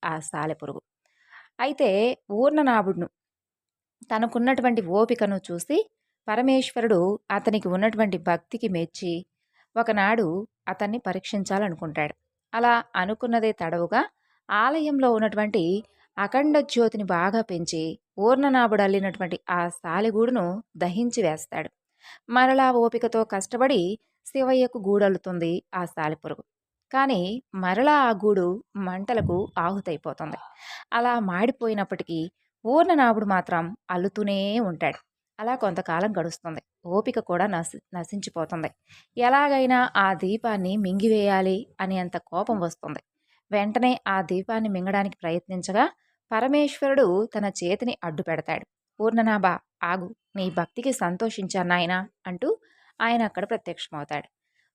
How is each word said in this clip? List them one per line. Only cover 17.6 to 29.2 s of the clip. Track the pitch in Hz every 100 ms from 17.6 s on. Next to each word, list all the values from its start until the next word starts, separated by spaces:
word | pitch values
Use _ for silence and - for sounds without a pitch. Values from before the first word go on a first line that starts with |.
| 170 160 160 - _ -
ఊర్ణనాభుడు | 220 262 277 262 233 208
అల్లినటువంటి | 196 196 196 - 180 175 -
ఆ | 180 175
సాలెగూడును | - - 175 226 208 233 247 175 196 - -
దహించి | 180 185 240 233
వేస్తాడు. | 175 156 - 165 156 _ _ _ - - -
మరలా | 247 262 269 262
ఓపికతో | 240 233 233 233 226
కష్టపడి | 220 196 - 233 269 240 175 220 _ _ -
శివయ్యకు | 269 262 262 247 247
గూడల్లుతుంది | 190 202 202 180 185 175 165 175 - 185
ఆ | 175
సాలెపురుగు. | - 151 156 156 - - _ _ _ _
కానీ | 262 269 202 180 240 - 190
మరలా | 185 196 285
ఆ | 294 247
గూడు | 202 214 196 175 202 - 202
మంటలకు | 185 185 202 233